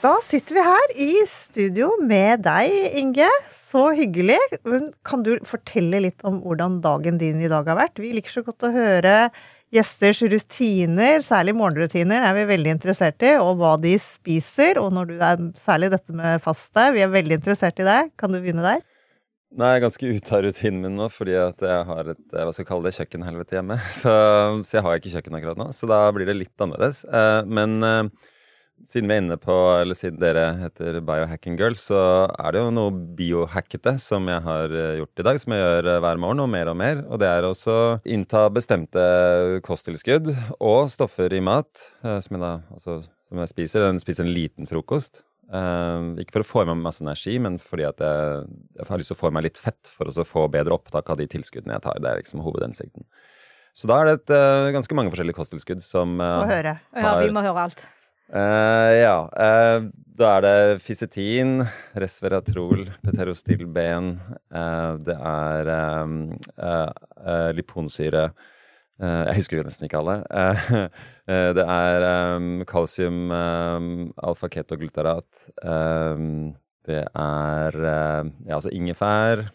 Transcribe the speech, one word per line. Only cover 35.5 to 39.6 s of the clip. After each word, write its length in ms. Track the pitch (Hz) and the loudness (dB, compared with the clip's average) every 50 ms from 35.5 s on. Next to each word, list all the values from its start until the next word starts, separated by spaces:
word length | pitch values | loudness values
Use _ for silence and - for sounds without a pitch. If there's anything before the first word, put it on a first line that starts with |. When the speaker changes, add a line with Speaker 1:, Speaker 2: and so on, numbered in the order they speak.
| 110 | -2
Speaker 2:
jeg 80 | 101 | 0
gjør, 240 | 95 87 85 87 85 87 | 2 2 2 2 2 2
eh, 120 | 87 87 | 0 2
hver 180 | 85 85 85 85 | 2 0 -2 -2
morgen, 220 | 87 92 120 143 | -2 -2 -2 -2
og 100 | 139 127 | -2 -2
mer 180 | 107 90 82 82 | -2 -2 -2 -4
og 80 | 82 | -4
mer. 280 | 87 98 127 156 143 147 - | -2 -2 -2 -2 -4 -6 -8
Og 100 | - 110 | -4 0
det 100 | 101 92 | 0 2
er 180 | 87 87 87 92 | 2 2 0 -2
også 280 | 92 - - 117 113 113 117 117 117 110 _ | -4 -4 -2 -2 0 2 2 2 0 -2 _
innta 380 | - 117 107 92 _ - 107 107 107 | -4 -4 -4 -2 _ 2 4 4 4
bestemte 540 | 101 120 120 - 113 87 80 - - 90 90 90 90 90 90 87 87 87 90 90 92 92 | 2 0 0 0 0 0 0 -2 0 2 2 4 4 4 4 4 4 2 2 0 -2 -4